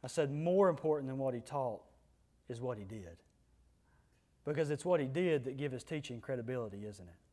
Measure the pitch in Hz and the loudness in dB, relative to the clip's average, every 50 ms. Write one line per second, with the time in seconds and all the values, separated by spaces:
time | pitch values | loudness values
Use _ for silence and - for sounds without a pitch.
0 | - 127 - - 151 139 139 147 160 170 180 190 202 185 165 143 - 156 151 151 | -10 -4 2 2 2 2 2 0 2 4 6 8 8 8 6 4 2 2 2 2
1 | 139 131 131 135 135 135 123 120 117 - 147 143 135 123 110 - - - _ _ | 2 -2 -2 0 0 0 0 -2 -6 -4 -4 -2 -2 -2 -4 -6 -10 -18 _ _
2 | _ _ _ _ _ _ _ _ _ - 120 117 123 127 123 110 101 95 110 107 | _ _ _ _ _ _ _ _ _ -10 -8 -4 -2 -4 -4 -4 -6 -8 -10 -10
3 | 95 85 85 - _ _ _ _ _ _ _ _ _ _ _ _ _ _ _ _ | -10 -12 -16 -18 _ _ _ _ _ _ _ _ _ _ _ _ _ _ _ _
4 | _ _ _ _ _ _ _ _ _ - 151 147 160 143 151 139 - 180 180 165 | _ _ _ _ _ _ _ _ _ -2 0 0 2 0 0 -2 2 2 2 2
5 | 139 131 131 165 185 180 160 143 123 131 131 135 143 143 131 123 - - 160 151 | 2 0 0 0 2 4 2 2 2 -2 -4 -4 -4 -4 -4 -6 -8 -6 -6 -6
6 | 147 - 120 117 - - 135 123 117 113 127 127 117 107 98 101 104 107 101 95 | -6 -6 -10 -10 -4 -4 -4 -4 -2 -2 -2 -2 -4 -4 -6 -8 -10 -10 -10 -12
7 | 90 87 85 - _ _ | -16 -18 -20 -20 _ _